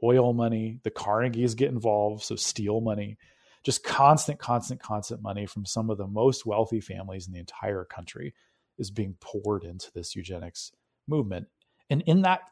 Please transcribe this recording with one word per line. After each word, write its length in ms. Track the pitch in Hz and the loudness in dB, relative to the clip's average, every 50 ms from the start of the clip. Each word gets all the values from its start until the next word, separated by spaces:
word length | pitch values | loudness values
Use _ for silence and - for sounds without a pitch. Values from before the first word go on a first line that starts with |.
| - | 4
oil 300 | 117 123 131 123 123 120 | 6 6 8 6 6 4
money. 460 | 117 117 113 113 110 110 110 113 127 - | 2 2 0 0 0 -2 -4 -6 -6 -8
The 80 | 110 | -8
Carnegies 640 | - - - 101 104 113 123 127 113 113 123 123 110 | -6 -4 -2 0 2 2 2 0 0 0 0 0 2
get 140 | 113 139 131 | 2 0 0
involved, 540 | 131 117 104 117 104 104 104 104 107 107 - | 0 0 2 2 2 4 2 0 -2 -4 -6
so 120 | - 113 | -8 -6
steel 460 | 107 - - - - 104 101 104 113 | -4 -4 -4 -4 -2 -2 0 0 0
money. 360 | 113 110 104 104 101 104 107 - _ _ _ _ _ _ _ _ _ | 0 0 -2 -2 -4 -8 -10 -16 _ _ _ _ _ _ _ _ _
Just 200 | 139 131 - - | -2 -2 -2 -2
constant, 560 | - - - 139 139 156 151 - - 143 - | -2 4 6 8 8 8 8 4 -2 -4 -6
constant, 400 | - - 120 120 - - 127 - | -2 -2 0 0 0 -4 -10 -10
constant 420 | - - 107 104 101 - 117 107 | -6 -6 -6 -4 -4 -6 -10 -8
money 240 | 104 101 98 104 104 | -8 -8 -6 -6 -6
from 200 | 98 - 107 101 | -6 -6 -8 -8
some 240 | - - 117 113 110 | -4 -4 -2 -2 -2
of 80 | 107 | -2
the 100 | 98 98 | -2 -4
most 380 | 95 101 107 117 135 127 - - | -4 0 4 4 4 4 4 -2
wealthy 340 | 113 104 107 113 - 117 107 | -2 0 2 2 2 0 -4
families 460 | 101 - 95 95 95 98 95 95 87 | -4 -6 -10 -10 -10 -10 -10 -10 -10
in 60 | 92 90 | -12 -12
the 60 | 87 | -12
entire 440 | 82 - - - - 104 101 92 90 | -14 -14 -12 -8 -4 -4 -4 -4 -6
country 500 | - - - 87 - - - - 143 - _ _ _ _ _ _ _ _ | -8 -12 -14 -14 -14 -12 -10 -10 -12 -12 _ _ _ _ _ _ _ _
is 140 | - 113 98 | -10 -10 -6
being 240 | 101 110 104 98 90 - | -4 -4 -4 -4 -6 -12
poured 440 | - - - 104 95 104 104 95 85 | -14 -10 -10 -4 -2 0 -2 0 -2
into 280 | 85 87 90 - - _ | -8 -12 -14 -14 -12 _
this 220 | 90 85 - - | -12 -10 -8 -10
eugenics 560 | 90 85 90 92 85 87 87 - - - - - _ _ _ _ _ _ | -10 -10 -8 -10 -10 -10 -12 -12 -14 -14 -14 -18 _ _ _ _ _ _
movement. 400 | - 151 151 123 101 92 87 - - _ _ _ _ _ _ _ _ | -2 0 0 0 -2 -4 -8 -8 -12 _ _ _ _ _ _ _ _
And 120 | - 147 - | -2 2 4
in 160 | 165 160 190 190 | 6 6 6 6
that 180 | 185 185 185 - - | 4 2 2 -2 -12